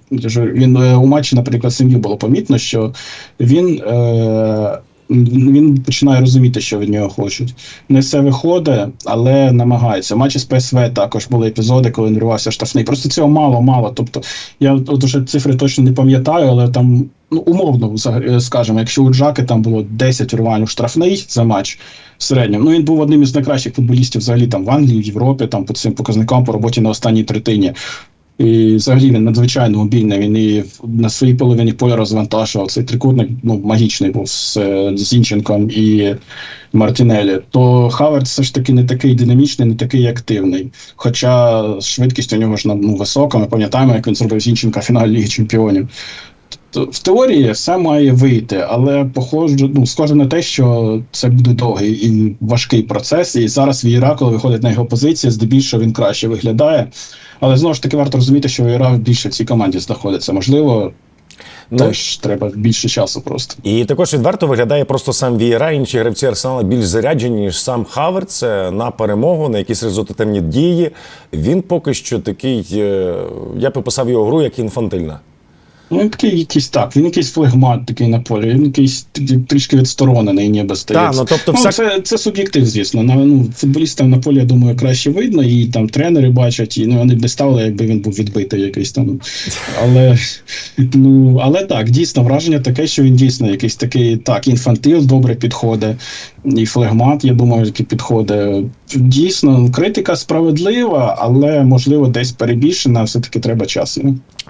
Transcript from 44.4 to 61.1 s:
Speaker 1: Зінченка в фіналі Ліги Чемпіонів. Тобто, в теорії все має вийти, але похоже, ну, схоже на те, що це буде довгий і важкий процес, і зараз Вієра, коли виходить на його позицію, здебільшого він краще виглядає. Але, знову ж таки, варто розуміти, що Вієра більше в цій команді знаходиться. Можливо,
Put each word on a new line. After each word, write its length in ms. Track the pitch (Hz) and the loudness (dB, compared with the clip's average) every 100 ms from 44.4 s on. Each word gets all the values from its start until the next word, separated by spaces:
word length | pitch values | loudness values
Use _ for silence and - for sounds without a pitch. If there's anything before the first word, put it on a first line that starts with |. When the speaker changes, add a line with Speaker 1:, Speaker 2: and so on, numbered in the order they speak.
Speaker 1:
Зінченка 400 | 120 110 110 107 | 0 0 0 -2
в 20 | |
фіналі 280 | - 120 110 | 0 2 2
Ліги 180 | 113 107 | 0 0
Чемпіонів. 600 | - 107 113 110 98 123 - - - - _ - - _ | -2 0 0 2 0 -2 -10 -18 -18 -20 _ -20 -20 _
Тобто, 200 | - - | -6 -6
в 80 | - | -4
теорії 520 | 185 220 262 165 120 | 0 2 4 4 2
все 260 | 107 - 185 | 0 -2 -2
має 340 | 165 147 143 | 0 2 4
вийти, 540 | 127 135 117 110 95 78 | 4 4 2 -2 -4 -2
але 360 | 117 139 143 | 0 0 0
похоже, 520 | 131 131 127 156 160 139 139 | -2 -4 -4 -2 0 2 2
ну, 120 | 143 127 | 2 0
схоже 280 | - 151 | 0 2
на 120 | 147 135 | 2 2
те, 160 | 165 | 0
що 560 | 170 - 123 117 113 110 120 | -2 0 2 2 0 -2 -6
це 180 | - 123 | -4 0
буде 220 | 123 120 | 2 4
довгий 420 | 113 120 101 104 110 113 | 2 0 0 -2 0 0
і 300 | 107 107 101 | 2 0 -2
важкий 420 | 110 120 - 113 | -2 -2 0 -2
процес, 540 | 110 104 - 160 175 123 | 0 -4 -2 -2 0 -2
і 120 | 110 | -2
зараз 360 | 139 139 131 | 0 0 0
Вієра, 300 | 117 123 131 | 0 2 2
коли 160 | 151 127 | 2 0
виходить 320 | 113 127 113 | 0 0 0
на 80 | 120 | 0
його 140 | 110 117 | 0 -2
позицію, 440 | - 147 165 135 | 0 0 0 0
здебільшого 520 | 107 110 135 135 113 | 0 2 2 2 0
він 100 | 113 | 0
краще 360 | 113 104 101 113 | 0 -2 -2 -4
виглядає. 580 | 110 117 110 151 151 131 - - - - - | -4 -2 0 2 2 -2 -8 -20 -20 -20 -4
Але, 160 | 135 131 | 0 2
знову 180 | 165 | 0
ж 80 | 143 | -2
таки, 140 | 135 147 | -2 -2
варто 220 | 139 127 | 0 0
розуміти, 300 | 127 143 139 | 2 2 0
що 160 | - | -2
Вієра 260 | 120 123 127 120 | 0 2 2 2
більше 320 | 107 120 98 | 2 0 -2
в 40 | |
цій 120 | - | -6
команді 340 | 113 117 98 92 | -2 0 0 -2
знаходиться. 540 | - - 101 95 - | -6 -6 -4 -6 -4
Можливо, 600 | 95 92 143 147 110 95 - _ | -4 0 2 2 0 -2 -8 _